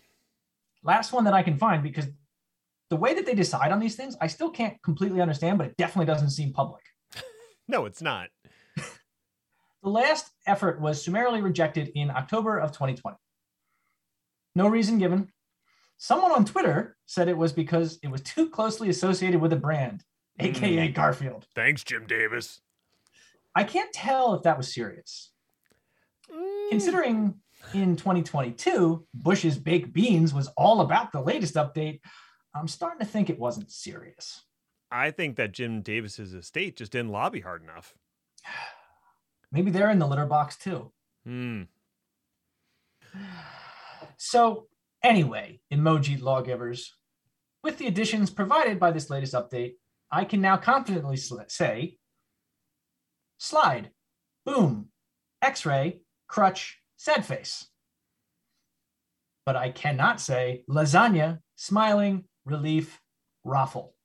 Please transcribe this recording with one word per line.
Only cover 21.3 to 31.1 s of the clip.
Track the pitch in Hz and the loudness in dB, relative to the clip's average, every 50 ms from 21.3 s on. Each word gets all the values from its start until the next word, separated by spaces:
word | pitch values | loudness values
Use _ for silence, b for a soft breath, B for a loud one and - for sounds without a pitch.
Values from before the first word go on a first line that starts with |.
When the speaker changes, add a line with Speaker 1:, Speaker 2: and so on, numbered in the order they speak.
| - - - _ _ | -10 -12 -18 _ _
Speaker 2:
Thanks, | 117 113 139 147 135 - | 0 0 0 0 0 -4
Jim | - 123 113 113 | -8 -8 -8 -4
Davis. | 104 117 113 113 107 117 120 110 - - - _ _ _ _ _ _ _ _ b b b b b b b b _ _ - | -2 0 0 0 0 -2 -6 -8 -10 -16 -20 _ _ _ _ _ _ _ _ b b b b b b b b _ _ 0
Speaker 1:
I | 240 202 | 0 0
can't | - - 381 403 415 | 0 0 -2 -4 -4
tell | - - - 247 262 262 254 233 190 | -8 -6 -2 0 2 2 2 2 2
if | 139 - | 2 2
that | 170 156 | 2 0
was | 131 135 - | 0 -2 -6
serious. | - 120 110 98 90 - - - - - - - _ _ _ _ _ _ _ _ _ _ _ _ _ _ _ _ _ _ _ - 330 | -6 -8 -8 -8 -10 -14 -20 -20 -20 -20 -20 -20 _ _ _ _ _ _ _ _ _ _ _ _ _ _ _ _ _ _ _ -18 -12
Speaker 2:
Mm. | 320 359 392 403 415 415 415 | -10 -8 -8 -6 -6 -4 -2
Speaker 1:
Considering | 415 415 392 349 370 359 - 240 226 214 214 202 - - _ _ _ _ - - - | -2 0 0 0 0 0 0 0 0 0 0 0 -2 -4 _ _ _ _ -14 -6 -2
in | 196 196 180 170 | 0 2 2 2
twenty | 165 - 196 180 175 | 2 0 0 0 0
twenty-two, | 160 - - 143 131 120 117 - - 359 370 220 175 160 165 160 - _ | 0 -2 -2 -4 -4 -4 -6 -4 -2 0 2 4 4 2 2 0 -6 _
Bush's | - 120 - 165 190 190 - 160 139 - | -14 -2 0 2 2 2 2 0 -2 -2
Baked | - 156 175 175 - - | 0 0 0 0 0 0
Beans | - 165 226 247 190 160 165 156 | 0 2 4 4 6 4 4 4
was | 139 139 135 - - | 2 0 -4 -2 0
all | - 170 202 226 202 | 4 6 6 6 6
about | 160 139 165 226 240 - | 4 4 2 2 2 0